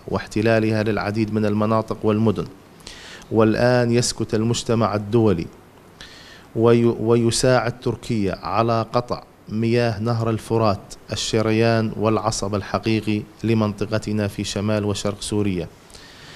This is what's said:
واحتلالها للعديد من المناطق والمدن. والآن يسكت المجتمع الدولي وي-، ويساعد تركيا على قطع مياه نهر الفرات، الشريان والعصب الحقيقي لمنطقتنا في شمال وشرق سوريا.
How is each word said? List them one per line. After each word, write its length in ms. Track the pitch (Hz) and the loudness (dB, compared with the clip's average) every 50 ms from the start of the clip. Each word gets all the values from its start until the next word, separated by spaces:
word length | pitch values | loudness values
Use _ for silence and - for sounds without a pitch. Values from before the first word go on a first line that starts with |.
| - - | -8 -6
واحتلالها 760 | - 95 - - - 110 104 113 113 110 110 110 110 110 107 | -4 -4 -4 -4 -4 0 2 4 4 4 2 2 0 0 0
للعديد 500 | 110 107 95 87 104 104 117 110 104 104 | 0 -2 -2 -2 -4 -2 -2 -2 0 0
من 120 | 110 107 | 0 0
المناطق 520 | 104 104 104 107 107 113 110 110 - 110 - - | 0 0 0 0 2 2 0 0 -2 -6 -2 0
والمدن. 420 | 110 107 107 113 110 95 85 80 - - - - - - - - - - - - - - - - - | 0 2 2 2 2 2 0 -4 -8 -10 -18 -20 -20 -20 -20 -20 -20 -20 -18 -18 -20 -20 -20 -10 -2
والآن 600 | 113 110 110 110 107 107 120 123 123 123 123 120 | 2 4 4 4 4 4 2 4 4 2 2 2
يسكت 440 | 117 120 117 - - - 113 - - | 2 2 0 0 -4 -6 -6 -2 -2
المجتمع 600 | 107 110 117 117 - - - 117 113 113 95 101 | 0 0 0 -2 -2 0 0 2 2 2 2 0
الدولي 520 | 107 104 101 107 120 110 107 92 82 82 - - - - - - - - - - - - - - - - - - - - - - | -2 -4 2 2 4 4 4 4 2 -2 -8 -12 -20 -20 -20 -20 -20 -20 -20 -20 -20 -20 -20 -20 -20 -20 -20 -20 -20 -20 -10 -2
وي-، 300 | 120 113 117 117 117 117 | 2 4 6 6 6 6
ويساعد 960 | 117 117 - 107 110 117 120 117 117 110 - - 131 127 123 110 117 120 - | 2 2 2 2 2 2 4 4 2 0 2 2 4 4 4 2 0 -6 -4
تركيا 560 | - 127 113 - - - 120 110 101 95 87 | -6 -6 -6 -6 -6 -4 -2 -2 0 -2 -2
على 500 | - - - 92 104 113 117 117 113 110 107 - | -4 -6 -2 0 0 2 2 2 0 -2 0 -2
قطع 300 | 120 123 - 90 - - - - - - - | -2 -2 -2 -8 -10 -10 -18 -20 -20 -14 -8
مياه 500 | - 110 117 117 117 120 120 117 110 101 | -4 -2 0 0 2 2 2 0 -2 -2
نهر 300 | 107 120 117 113 117 113 | -2 -2 -2 0 0 0
الفرات، 640 | 110 101 - - 113 113 113 107 98 101 - - - - - - | -2 -2 -2 -2 0 2 2 2 0 0 -6 -16 -20 -20 -10 -8
الشريان 800 | 107 - - - - 113 107 110 110 110 113 117 117 113 110 110 101 104 | -8 -6 -4 -2 0 0 2 2 2 4 4 4 2 2 0 -2 -2 -2
والعصب 580 | 101 110 110 98 98 107 - - - 98 101 | 0 0 0 2 0 -2 -2 -2 -4 -4 -4
الحقيقي 680 | 101 98 - - 98 - 110 113 110 104 107 107 104 104 - - - - | -4 -4 -2 -4 -2 0 0 0 0 0 0 -2 -2 -4 -8 -14 -6 -2
لمنطقتنا 840 | 110 113 110 110 104 101 - 107 98 110 107 - - 107 107 104 101 | 0 2 2 2 0 -2 -4 -6 -4 -4 -4 -4 -2 -4 -2 -2 -4
في 160 | - - 101 | -4 -6 -8
شمال 420 | - - 104 98 107 107 107 104 | -4 -4 -4 -2 0 -2 0 0
وشرق 360 | 104 101 98 - 104 98 - | -2 -4 -2 -4 -4 -6 -6
سوريا. 460 | - - 110 104 101 104 92 87 80 - - - - - - - - - - - - - - | -8 -4 -2 -2 0 0 -2 -4 -6 -8 -12 -20 -20 -20 -20 -20 -20 -20 -20 -20 -20 -20 -20